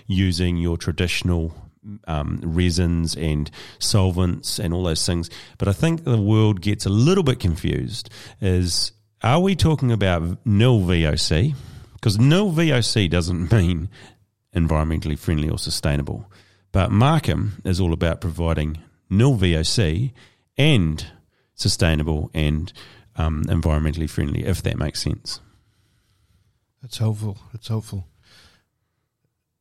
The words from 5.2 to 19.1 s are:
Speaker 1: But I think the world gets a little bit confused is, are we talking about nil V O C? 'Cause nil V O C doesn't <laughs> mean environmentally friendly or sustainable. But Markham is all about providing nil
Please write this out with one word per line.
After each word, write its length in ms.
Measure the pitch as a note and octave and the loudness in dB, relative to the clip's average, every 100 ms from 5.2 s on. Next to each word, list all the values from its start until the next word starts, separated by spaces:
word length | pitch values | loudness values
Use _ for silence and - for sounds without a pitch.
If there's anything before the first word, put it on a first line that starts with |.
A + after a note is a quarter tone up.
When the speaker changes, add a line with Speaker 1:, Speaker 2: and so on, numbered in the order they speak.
| E2 - - - | -4 -12 -20 -4
Speaker 1:
But 100 | G2 | -2
I 60 | |
think 300 | - D#3+ E3 | 0 0 0
the 180 | E3 A2+ | 0 2
world 400 | G2+ A2 G#2+ F#2+ | 4 4 4 2
gets 240 | G2+ A2 G2 | -2 -2 0
a 40 | |
little 340 | G#2 C#3+ G3 | 2 4 4
bit 160 | C#3+ - | 2 0
confused 720 | F2+ D#2+ - C#2 B1+ - - - - - | 0 0 -2 -2 -4 -8 -12 -18 -20 -4
is, 520 | G2 F2+ F2+ - - - _ _ | 0 2 0 -2 -4 -8 _ _
are 160 | A2 D#3 | 0 2
we 160 | G3 F#3 | 2 2
talking 360 | D#3+ D3+ B2+ | 2 2 0
about 540 | A2 F#2+ F2 E2+ F#2+ A2 | 2 2 0 -2 -4 0
nil 360 | G2+ B2+ A2+ | 4 6 4
V 260 | F2+ F2 D#2 | 4 2 2
O 80 | D2+ | 0
C? 400 | - D#2 C#3+ C#3 - - - - | 0 2 2 -2 -10 -20 -20 -4
'Cause 200 | A#2 G2+ | 0 4
nil 320 | C3+ F3 G#3 | 4 4 2
V 200 | D#3 E3 | 2 2
O 80 | B2+ | 2
C 280 | G#2+ A#2 F2+ | 2 2 2
doesn't 440 | F2 E2 F2 E2+ | 2 0 -2 2
<laughs> 0 | |
mean 380 | A#2 F2 E2+ F2+ - - _ _ _ _ F2 | 4 4 0 -4 -12 -20 _ _ _ _ 0
environmentally 640 | D#2+ D#2 D#2 D#2+ D#2 D2+ | 2 2 0 -2 -4 -4
friendly 320 | - D2+ D2+ | -2 -2 -2
or 80 | D#2+ | -4
sustainable. 760 | - - D#2+ C#2+ C#2+ - - - _ _ _ | -6 -4 -2 -2 -4 -10 -14 -20 _ _ _
But 200 | F#2+ F2+ | 0 2
Markham 680 | G2+ C3+ D#3+ - D#2+ G#2+ - F#2+ | 4 4 2 0 0 -2 -4 -2
is 160 | F2+ | 0
all 100 | F2 | 0
about 300 | E2 E2+ - | 0 -2 -2
providing 560 | F2+ D#2+ E2 D#2 D2+ D#2+ - _ | -6 -2 -2 0 -2 -6 -14 _
nil 240 | - | -2